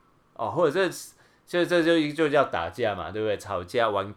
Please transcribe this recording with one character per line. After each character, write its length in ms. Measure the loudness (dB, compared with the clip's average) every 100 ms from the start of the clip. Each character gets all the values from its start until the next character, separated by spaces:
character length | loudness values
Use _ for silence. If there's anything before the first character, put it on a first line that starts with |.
| _ _ _ -10
哦， 140 | -6
或 200 | 0 0
者 160 | 2 -2
这， 760 | -4 -14 -20 _ _ -6 -2 2
这， 0 |
这 180 | 2
就， 300 | 4 4 2
就 160 | 0 2
叫 160 | 4 2
打 240 | 0 -4
架 260 | -2 -2 -2
嘛， 160 | -6
对 100 | -4
不 60 | -2
对？ 100 | -4
吵 240 | -4 -6
架、 280 | -4 0 0
玩 240 | 0 -4